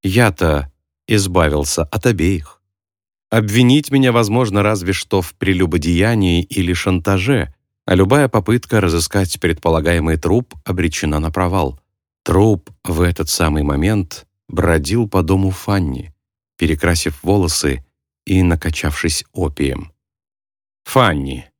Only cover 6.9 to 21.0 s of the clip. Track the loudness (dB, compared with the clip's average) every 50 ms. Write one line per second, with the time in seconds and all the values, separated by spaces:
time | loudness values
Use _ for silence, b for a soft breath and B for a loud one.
6.9 | -2 -2 0 0 -2 0 0 0 0 0 -2 -4 -8 _ _ _ _ _ _ 0
7.9 | 2 2 4 4 4 4 2 2 0 0 0 2 -2 -2 0 0 0 0 2 2
8.9 | 0 0 -2 -2 -2 -2 -2 -2 -4 -4 -2 -2 -2 -2 0 0 0 0 2 0
9.9 | 0 0 0 0 -2 -2 0 0 0 0 0 _ -14 -18 -8 -8 -4 -2 -2 -2
10.9 | -2 -2 -4 -2 -2 -2 -2 -4 -2 -2 -2 -2 0 0 -2 -2 -4 -10 _ _
11.9 | _ _ _ _ _ _ _ 0 4 4 4 4 2 0 -2 -12 -20 _ _ -6
12.9 | -2 0 0 0 0 -2 -4 -4 -2 -2 0 0 0 0 0 0 0 0 0 0
13.9 | 0 0 -2 -4 -8 -20 -20 _ _ _ _ _ -4 -2 2 2 2 2 0 0
14.9 | -2 -2 -2 0 0 -2 0 2 0 2 2 0 -2 -4 -4 -2 -2 -2 0 -2
15.9 | -4 -6 -10 -14 -18 _ _ _ _ _ _ _ _ _ -2 -2 0 0 0 0
16.9 | 0 0 -2 -4 -6 -6 -2 0 0 2 0 0 -2 -2 -2 -2 -4 -4 -8 _
17.9 | _ _ _ _ _ _ _ -2 2 2 4 2 2 0 -2 -4 -6 -4 -4 -4
18.9 | -4 -2 -4 -4 -4 -4 -8 _ _ -6 -6 -6 -4 -2 -4 -4 -4 -6 -10 -16
19.9 | _ _ _ _ _ _ _ _ _ _ _ _ _ _ _ _ _ _ _ -2
20.9 | 2 4